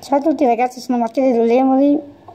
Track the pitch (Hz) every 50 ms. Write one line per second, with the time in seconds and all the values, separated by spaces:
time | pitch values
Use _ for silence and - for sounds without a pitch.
0 | - - 269 285 262 320 302 262 311 247 233 220 247 247 254 254 233 - 254 240
1 | 233 226 - - 262 269 254 233 226 233 233 254 262 269 262 262 277 285 285 294
2 | 294 - - - - - -